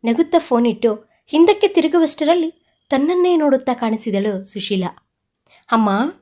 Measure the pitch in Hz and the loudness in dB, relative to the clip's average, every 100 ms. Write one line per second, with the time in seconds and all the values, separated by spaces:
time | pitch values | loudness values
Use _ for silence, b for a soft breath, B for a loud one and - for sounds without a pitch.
0 | 233 233 330 339 - 233 240 - 233 214 | -2 0 2 0 0 0 0 0 -2 -2
1 | b b _ 302 339 415 403 349 311 339 | b b _ 4 4 4 2 2 2 2
2 | 311 - 302 349 330 - _ _ _ 269 | 0 0 0 0 -2 -8 _ _ _ -2
3 | 294 359 359 349 294 262 262 247 226 220 | 0 0 2 2 2 0 -2 -4 -4 -4
4 | 226 196 208 190 190 202 - 196 180 - | -4 -2 -2 -6 -8 -10 -4 -4 -4 -10
5 | _ _ _ _ b b b 226 214 196 | _ _ _ _ b b b -2 0 0
6 | 285 381 | -2 -8